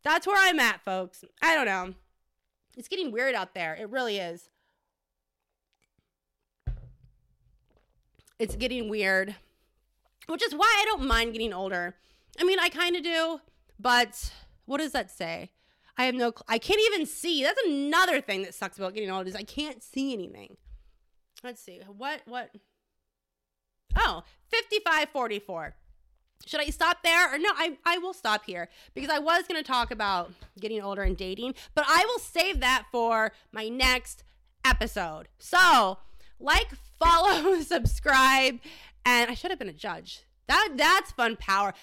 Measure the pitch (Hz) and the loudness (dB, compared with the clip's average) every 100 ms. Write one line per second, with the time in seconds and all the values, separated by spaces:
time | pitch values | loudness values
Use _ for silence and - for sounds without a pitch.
0 | 294 330 349 403 381 320 240 190 - 185 | 2 0 2 4 6 4 2 0 -4 -4
1 | 185 - - _ 320 320 247 190 185 185 | -6 -12 -20 _ 2 2 2 -2 -4 -12
2 | _ _ _ _ _ _ _ - - - | _ _ _ _ _ _ _ -20 -10 -6
3 | 320 220 262 240 185 - 165 160 208 262 | -4 -2 -2 -2 -6 -6 -6 -6 -8 -4
4 | 247 202 175 175 - _ _ _ _ _ | -4 -4 -6 -10 -16 _ _ _ _ _
5 | _ _ _ _ _ _ _ _ _ _ | _ _ _ _ _ _ _ _ _ _
6 | _ _ _ _ _ _ - - - - | _ _ _ _ _ _ -8 -8 -12 -20
7 | _ _ _ _ _ _ _ _ _ _ | _ _ _ _ _ _ _ _ _ _
8 | _ _ _ _ 226 208 247 247 214 214 | _ _ _ _ -6 -4 -4 -4 -4 -2
9 | 190 190 190 196 _ _ _ _ _ _ | 0 0 -2 -8 _ _ _ _ _ _
10 | _ _ - 330 453 294 415 427 427 - | _ _ -10 -4 -4 2 4 4 2 0
11 | 262 226 233 226 226 185 190 180 175 - | 0 0 0 -2 -6 -4 -4 -4 -6 -10
12 | _ _ _ - 359 381 359 320 349 349 | _ _ _ 0 2 2 0 0 -2 0
13 | 320 330 330 320 _ _ _ _ 226 240 | -2 0 -2 -4 _ _ _ _ 2 2
14 | 240 - - - - _ - 277 302 254 | 2 -2 -10 -10 -20 _ -8 -4 -4 -4
15 | 190 - 170 165 185 _ _ _ _ - | -8 -8 -8 -8 -12 _ _ _ _ -2
16 | 254 254 240 226 - 226 - 403 440 403 | -2 0 -2 -2 -4 -4 0 2 2 0
17 | 302 - 339 311 269 466 440 285 285 320 | -4 -6 -4 -2 0 0 0 -2 0 2
18 | 370 285 277 190 190 - 190 - 190 202 | 2 0 -2 -6 -6 -8 -10 -8 -8 -6
19 | 202 190 185 190 214 - 302 247 - - | -6 -6 -6 -10 -12 -8 -8 -10 -10 -6
20 | 269 233 180 101 101 - - - _ _ | -4 -6 -10 -14 -20 -20 -20 -20 _ _
21 | _ _ _ - 247 233 - 175 190 202 | _ _ _ -20 -18 -18 -20 -20 -20 -12
22 | 262 302 - 240 233 208 _ _ _ _ | -10 -10 -12 -12 -12 -18 _ _ _ _
23 | _ _ _ _ _ _ _ _ _ - | _ _ _ _ _ _ _ _ _ 2
24 | 427 170 - _ _ 453 453 415 415 311 | 2 0 -12 _ _ -4 -2 -2 0 0
25 | 302 294 233 208 202 170 151 - _ - | 0 -2 -4 -4 -8 -10 -10 -14 _ -20
26 | _ _ _ _ - 302 294 - 320 349 | _ _ _ _ -8 -6 -4 0 0 2
27 | 339 330 349 277 381 285 330 277 339 349 | 2 4 4 2 0 0 -2 -2 -2 -2
28 | 359 359 233 214 - 180 170 - - - | -4 -6 -2 -2 -2 -10 -10 -14 -16 -10
29 | 269 302 302 339 339 330 285 254 233 226 | -4 -2 2 0 0 -6 -2 -2 -2 -2
30 | 208 185 175 185 - - 208 220 202 196 | -2 0 -4 -12 -20 -12 -8 -6 -6 -2
31 | 196 185 185 196 247 262 - - 277 330 | -2 -2 -6 -6 -8 -8 -4 -2 4 4
32 | 403 494 - 339 359 311 254 254 214 240 | 4 -2 -4 -2 0 0 2 0 0 -2
33 | 233 226 220 - _ 220 220 247 254 254 | 0 2 0 -4 _ -10 -8 -2 0 0
34 | - - - _ _ _ 262 254 233 - | -4 -20 -20 _ _ _ 2 2 0 -4
35 | 170 156 170 _ - 349 359 277 196 190 | -6 -8 -16 _ 0 6 8 8 6 -2
36 | - - - - 269 349 453 269 - - | -12 -18 -20 -10 0 0 0 -10 -18 0
37 | 330 339 381 349 320 359 311 339 226 - | 6 6 6 4 4 2 2 0 0 0
38 | - 269 262 269 262 247 311 - - - | 4 6 6 6 4 0 -14 -20 -20 -4
39 | 254 247 233 247 359 370 208 151 208 165 | 2 4 2 -2 -6 -6 -8 -10 -10 -10
40 | 175 - _ _ - 311 427 262 302 381 | -12 -20 _ _ 0 2 2 2 4 4
41 | 392 - 233 226 - 196 202 - | 2 -2 -2 -2 -2 0 0 -4